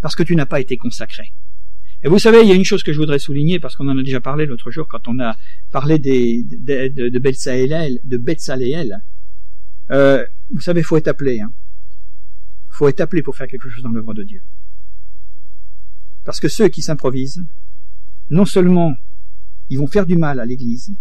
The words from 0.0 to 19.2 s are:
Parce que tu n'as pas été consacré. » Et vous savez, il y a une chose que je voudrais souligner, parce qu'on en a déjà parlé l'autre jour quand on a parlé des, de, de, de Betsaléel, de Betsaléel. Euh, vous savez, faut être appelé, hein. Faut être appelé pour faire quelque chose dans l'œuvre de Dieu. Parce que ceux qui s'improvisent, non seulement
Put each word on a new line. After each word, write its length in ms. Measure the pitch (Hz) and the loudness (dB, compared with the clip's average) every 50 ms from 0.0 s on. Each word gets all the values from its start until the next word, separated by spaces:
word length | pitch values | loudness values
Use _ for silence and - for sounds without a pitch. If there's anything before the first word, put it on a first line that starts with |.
Parce 140 | - 156 - | -2 -2 0
que 80 | - 175 | 0 0
tu 120 | 151 175 | 2 2
n'as 100 | 165 143 | 2 2
pas 160 | - - 147 | 0 0 -2
été 160 | 131 - 135 117 | 0 -2 -2 -2
consacré. » 560 | - 123 - - 113 - - - 110 - - - - - - - - - - - - - - - - | -2 -2 -2 -2 -2 -2 -2 -2 -2 -2 -2 -2 -2 -2 -2 -2 -2 -2 -2 -2 -2 -2 -2 0 0
Et 40 | 143 | 2
vous 120 | 170 208 | 2 4
savez, 220 | - 226 220 226 | 4 6 6 6
il 60 | 233 208 | 6 6
y 40 | |
a 40 | 185 | 6
une 100 | 185 196 | 4 2
chose 180 | - 208 185 - | 2 0 0 0
que 100 | - 156 | 0 0
je 40 | 151 | 0
voudrais 220 | 151 151 147 143 | 0 0 0 0
souligner, 400 | - - 143 143 147 156 185 175 | 0 -2 -2 0 0 0 0 0
parce 160 | 156 131 - | -2 -2 -2
qu'on 120 | - 143 139 | -2 -2 0
en 80 | 135 135 | 0 0
a 60 | 131 | 0
déjà 180 | 135 131 127 | -2 -2 -2
parlé 240 | 120 135 135 151 156 | -2 -2 -2 -2 -2
l'autre 260 | 147 127 117 - 123 | -2 -2 -2 -2 -2
jour 160 | 117 156 151 - | -2 -2 -2 -2
quand 200 | - 113 - - | -2 -2 -2 -2
on 120 | 117 127 | -2 -2
a 180 | 127 113 110 - - - - - - - | -2 -2 -2 -2 -2 -2 -2 -2 -2 -2
parlé 280 | - 143 131 147 160 156 | -2 0 0 2 0 2
des, 440 | 131 135 131 127 123 120 117 120 120 | 2 2 2 2 2 2 0 0 0
de, 440 | 135 123 120 131 127 143 131 131 135 | -2 -2 -2 -2 0 0 0 0 -2
de, 220 | 139 139 120 123 | 0 0 0 0
de 100 | 127 123 | 0 0
Betsaléel, 800 | 135 143 131 - - 143 127 127 131 131 151 160 165 147 127 120 - | 0 0 0 0 -2 -2 0 0 0 0 0 0 0 -2 -2 -2 -2
de 140 | 135 127 123 | -2 -2 0
Betsaléel. 840 | 120 143 165 156 - - 143 131 127 120 139 170 170 120 95 98 - - - - - - - - - - - - - - - - - - | 0 0 0 -2 -2 -2 -2 -2 -2 -2 -2 -2 -2 -2 -2 -2 -2 -2 -2 -2 -2 -2 -2 -2 -2 -2 -2 -2 -2 -2 -2 -2 -2 0
Euh, 340 | 135 135 139 139 139 131 120 - - - - - 277 | 0 2 2 2 2 2 0 0 -2 -2 0 0 0
vous 80 | 160 | 0
savez, 220 | - - 175 175 160 | 0 0 0 0 0
faut 140 | - - 156 | 2 2 0
être 120 | - - | 2 0
appelé, 320 | 143 - 151 135 123 113 | 0 0 0 0 0 0
hein. 120 | 104 110 - - - - - - - - - - - - - - - - - - - - - - - - | 0 0 0 0 0 0 0 0 0 0 0 0 0 0 0 0 0 0 0 0 0 0 0 0 0 -2
Faut 180 | - - 147 143 | 0 2 2 2
être 140 | 135 - | 2 2
appelé 200 | 175 156 - 170 | 0 0 0 0
pour 140 | 139 - 131 | 0 0 -2
faire 120 | - 139 123 | -2 -2 -2
quelque 220 | - 123 - 131 | -2 -2 -2 -2
chose 140 | 117 117 131 | -2 -2 0
dans 60 | 120 | 0
l'œuvre 240 | 113 117 110 113 107 | 0 0 0 0 -2
de 100 | 107 101 | -2 -2
Dieu. 180 | 101 104 - - - - - - - - - - - - - - - - - - - - - - - - - - - - - - - - - - - - - - | -2 -2 -2 -2 -2 -2 0 0 0 0 0 0 0 -2 0 -2 0 0 0 0 0 0 0 0 0 0 0 0 0 0 0 0 0 0 0 0 0 0 0 0
Parce 160 | - - - | 0 0 0
que 80 | - 160 | 0 0
ceux 220 | - - 226 185 | 0 2 2 2
qui 120 | - - | 2 2
s'improvisent, 640 | - - 160 143 - 135 127 135 131 135 - 175 180 160 - - - - - - - - - - - - - - - - | 0 0 0 0 0 0 0 0 0 0 0 -2 -2 -2 -2 -2 -2 -2 -2 -2 0 0 0 0 0 0 0 0 0 0
non 160 | 143 170 202 | 2 2 2
seulement 500 | 180 - 190 180 180 180 175 170 165 139 - - - - - | 2 2 2 4 4 4 4 2 2 2 0 0 0 0 0